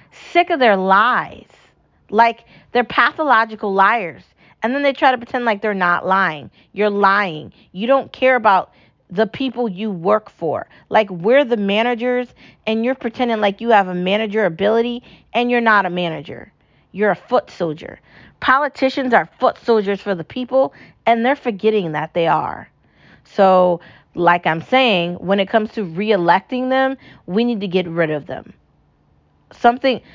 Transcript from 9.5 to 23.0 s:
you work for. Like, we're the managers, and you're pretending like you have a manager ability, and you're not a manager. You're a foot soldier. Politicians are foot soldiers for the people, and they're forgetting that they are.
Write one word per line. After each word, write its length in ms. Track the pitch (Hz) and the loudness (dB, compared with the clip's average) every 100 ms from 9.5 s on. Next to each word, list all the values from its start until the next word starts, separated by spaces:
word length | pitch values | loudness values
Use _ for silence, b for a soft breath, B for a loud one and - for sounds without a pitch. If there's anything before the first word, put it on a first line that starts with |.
| 233 233 | -4 -6
you 200 | 180 220 | -4 -8
work 400 | 180 175 214 - | -4 0 0 -2
for. 380 | - 160 120 - b b | -8 -6 -6 -8 b b
Like, 200 | 208 202 | 0 0
we're 360 | 175 190 269 247 | -2 2 2 2
the 100 | 226 | 0
managers, 720 | 196 208 233 233 247 247 247 b b b - | 0 0 0 -2 -2 -2 -4 b b b -4
and 160 | 220 | -2
you're 120 | 233 262 | -2 -4
pretending 440 | - - 240 214 | -6 -4 -2 0
like 220 | 208 196 | -2 -2
you 80 | 233 | 2
have 180 | 208 185 | 2 2
a 80 | 180 | -2
manager 480 | 180 208 220 214 | -2 -2 -2 -2
ability, 600 | 190 165 202 226 240 240 b b b | -2 0 0 0 -2 -6 b b b
and 180 | 226 240 | -4 0
you're 120 | 240 | 0
not 240 | 226 208 190 | 2 2 0
a 40 | |
manager. 600 | 180 170 156 147 - - _ _ _ _ | -2 -4 -6 -12 -16 -18 _ _ _ _
You're 200 | 185 208 | -2 -2
a 40 | 170 | -2
foot 340 | - 247 - | -2 -4 -4
soldier. 520 | - 170 151 - - b b b _ | -6 -6 -6 -12 -18 b b b _
Politicians 720 | - 269 294 - 262 277 254 | 0 2 0 -2 -2 -2 0
are 160 | 220 165 - | 0 0 -2
foot 180 | 254 - | -2 0
soldiers 420 | - 226 196 196 | 0 0 0 -4
for 120 | 208 | -4
the 120 | 175 - | -6 -6
people, 480 | 254 240 262 277 B B B 226 | -10 -2 0 0 B B B 0
and 200 | 233 240 | 2 2
they're 120 | 285 | 0
forgetting 560 | 254 190 214 214 170 | -4 -2 0 0 -2
that 200 | 151 160 | -4 -6
they 140 | 175 165 | -2 0
are. 420 | 156 110 - - _ b b | 0 -2 -10 -14 _ b b